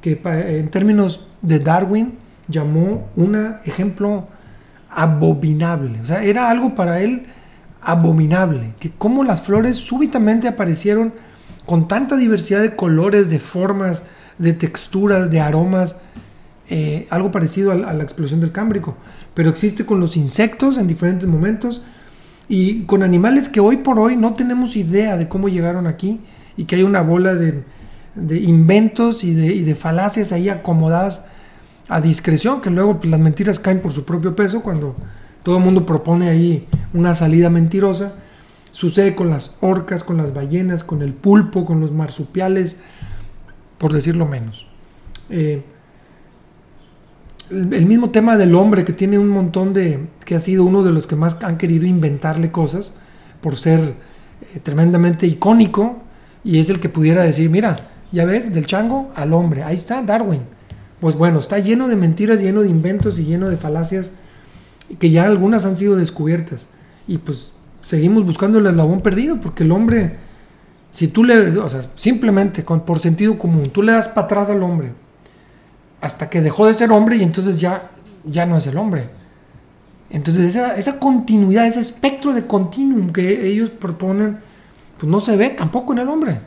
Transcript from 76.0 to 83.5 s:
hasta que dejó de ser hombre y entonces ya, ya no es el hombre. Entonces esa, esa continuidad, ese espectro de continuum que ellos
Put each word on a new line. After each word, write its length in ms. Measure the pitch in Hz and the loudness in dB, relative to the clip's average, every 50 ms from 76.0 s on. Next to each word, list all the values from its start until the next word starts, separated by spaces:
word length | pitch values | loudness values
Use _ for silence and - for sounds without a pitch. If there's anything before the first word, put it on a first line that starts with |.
hasta 300 | - 147 - - 156 160 | -10 -10 -8 -8 -10 -4
que 100 | - 175 | -2 0
dejó 260 | 160 156 151 - 214 | 0 0 2 4 4
de 60 | 220 220 | 4 4
ser 200 | 220 233 220 220 | 4 4 4 6
hombre 240 | 208 220 226 233 | 6 6 4 2
y 60 | 226 190 | 2 2
entonces 380 | 170 160 - 185 196 190 160 | 2 0 0 -2 -2 -2 0
ya, 300 | 160 180 180 185 - - - - - - - - - | 0 -2 -2 -4 -8 -14 -20 -20 -20 -20 -20 -18 -14
ya 220 | 156 143 170 170 | -6 -4 -2 0
no 100 | 175 170 | 2 0
es 100 | 160 - | 0 0
el 120 | 143 131 156 | 0 -4 -4
hombre. 320 | 214 220 180 147 123 117 - - - - - _ _ _ _ - - - _ _ _ _ _ _ - _ | -2 -2 -2 -4 -6 -8 -14 -20 -20 -20 -20 _ _ _ _ -20 -20 -20 _ _ _ _ _ _ -20 _
Entonces 480 | - 151 143 170 165 180 175 175 180 | -8 -6 -2 -2 0 2 2 2 0
esa, 180 | 240 247 247 220 | 0 -2 -2 -4
esa 220 | 190 196 277 269 269 | -4 -4 -4 -4 -2
continuidad, 680 | - 277 262 247 - - 220 214 202 190 190 220 226 | 0 2 2 2 2 2 2 4 4 4 4 4 4
ese 140 | 233 226 247 | 2 2 0
espectro 520 | 226 - - - - 277 269 269 - 285 269 | -4 -6 -6 -4 -4 -4 -4 -2 -4 -2 -2
de 140 | 240 - | -2 -4
continuum 640 | - 208 202 190 170 - - 269 269 269 226 190 175 165 | -2 -2 -2 -2 -2 -4 -2 -2 0 0 0 0 -2 -2
que 340 | 185 180 180 202 247 233 | -2 0 0 0 0 0
ellos 220 | 190 | -2